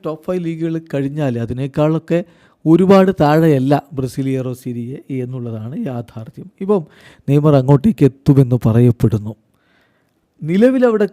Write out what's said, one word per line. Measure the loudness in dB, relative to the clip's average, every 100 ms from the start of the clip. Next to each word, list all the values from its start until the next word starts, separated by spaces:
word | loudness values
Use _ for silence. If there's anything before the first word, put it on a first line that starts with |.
| -10
ടോപ്പ് | -8 -6
ഫൈവ് | -6 -6
ലീഗുകൾ | -6 -6 -6 -6
കഴിഞ്ഞാൽ | -6 -4 -4 -4 -4
അതിനേക്കാളൊക്കെ | -6 -6 -6 -2 -2 -2 -2 -4 -4 _ _ _ 2
ഒരുപാട് | 4 6 6 4 2
താഴെയല്ല | 2 4 4 2 2 -2 -2
ബ്രസീലിയേറോ | -8 -8 -6 -4 -4 -6
സീരിയ | -8 -10 -10 -10 -12 -10 -8
എന്നുള്ളതാണ് | -8 -8 -10 -10 -10 -8 -8
യാഥാർത്ഥ്യം. | -8 -10 -14 -16 -18 -20 -8
ഇപ്പം | -4 -4 -4 _ -20 _ -2
നെയ്മർ | 2 4 2
അങ്ങോട്ടേക്ക് | 4 2 2 2 0
എത്തുമെന്ന് | 2 2 4 2 0 0
പറയപ്പെടുന്നു. | 2 2 2 0 -2 -6 -14 _ _ _ _ _ _ _ _ _ -12
നിലവിലവിടെ | -4 2 2 4 2 2 0